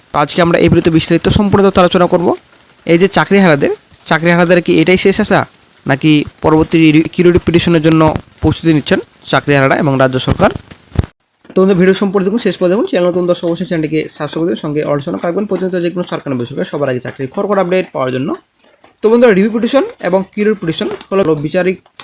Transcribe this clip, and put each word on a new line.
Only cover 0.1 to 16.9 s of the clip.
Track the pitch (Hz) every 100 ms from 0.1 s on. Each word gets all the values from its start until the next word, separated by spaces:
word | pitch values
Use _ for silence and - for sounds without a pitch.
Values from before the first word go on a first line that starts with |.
তো | 143
আজকে | 147 -
আমরা | 170 170
এই | 170
ভিডিওতে | 165 165
বিস্তারিত | 160 - 170 196
সম্পূর্ণ | 214 202 202 196
তথ্য | 190
আলোচনা | 180 180 175
করব। | 180 175 359 - _ _ _ -
এই | 170
যে | 190
চাকরিহারাদের, | - 156 196 185 143 196 427 _ - -
চাকরিহারাদের | 160 170 175 170 180
কি | 160 160
এটাই | 160 185
শেষ | 196 190
আশা, | 208 180 - _ _ _ -
নাকি | 139 156 151 - -
পরবর্তী | 160 156 156 170 160
রি-, | 151 160
কি | -
রিট | 175 175
পিটিশনের | - 170 175 170
জন্য | 156 160 156 - - _
প্রস্তুতি | 156 151 165
নিচ্ছেন | 156 - 196 453 _ -
চাকরিহারারা | 135 - 143 135 -
এবং | 160 135
রাজ্য | 131 127
সরকার? | - 123 202 - - - _ - - _ _ _ - -
তো |
বন্ধু, | 190 185
ভিডিও | 185
সম্পূর্ণ | 190 202 196 185
দেখুন, | 226
শেষ | 208 175
পর্যন্ত | 180
দেখুন। | 196 370
চ্যানেল | 196 180
নতুন | 175 175
দর্শক | 175 175
অবশ্যই | 170 175
চ্যানেলটিকে | 170 156 156 -
সাবস্ক্রাইব | - 147 160 165
করে | 208
সঙ্গে | 156 147
অল | 151 147
সঙ্গে | 139 190
থাকবেন | 175 175 208
প্রতিনিয়ত | 185 185 180
যে | 170
কোনো | 180 180
সরকারি | 156 - 131
বিষয়ে | 117 147 180
সবার | 156
আগে | 139